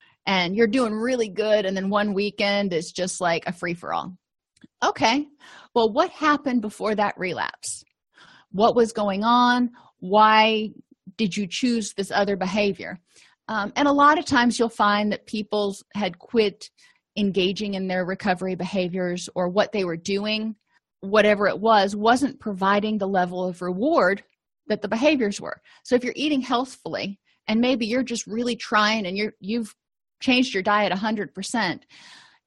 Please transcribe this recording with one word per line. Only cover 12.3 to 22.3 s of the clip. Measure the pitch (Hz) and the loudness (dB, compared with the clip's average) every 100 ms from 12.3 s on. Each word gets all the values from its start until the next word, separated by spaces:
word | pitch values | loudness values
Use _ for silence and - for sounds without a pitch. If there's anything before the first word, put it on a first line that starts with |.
| 190 | 0
behavior? | 185 214 208 190 85 180 _ _ _ _ - | -2 0 0 -2 -8 -14 _ _ _ _ -8
Um, | 220 202 - | -6 -4 0
and | 294 | 2
a | |
lot | 285 285 311 | 6 6 4
of | |
times | 339 277 240 226 | 2 2 2 2
you'll | 226 | -2
find | - 208 202 208 | 2 2 2 0
that | - - | -4 -6
people | 214 208 208 202 196 - | -8 -4 -2 -2 -4 -10
had | 208 196 170 | -6 -6 -6
quit | - 233 208 202 - _ _ _ _ - | -4 0 2 -2 -14 _ _ _ _ -4
engaging | 202 185 185 190 208 | -2 0 0 -2 -6
in | 196 190 | -6 -4
their | 185 | -2
recovery | 180 190 208 180 190 | -4 -4 -2 -2 -2
behaviors, | 180 180 196 180 185 180 180 - | -6 -4 -2 -2 -2 -4 -4 -6
or | - 180 | -4 0
what | 190 - | 0 0
they | 214 | 0
were | 185 165 | -4 -4
doing, | 175 196 208 214 220 208 _ _ _ _ | -4 -2 -2 -4 -6 -10 _ _ _ _
whatever | 196 208 208 208 196 | 0 4 4 4 2
it | 151 | 2
was, | 220 214 196 208 | 4 4 4 2
wasn't | 220 254 277 | 2 4 2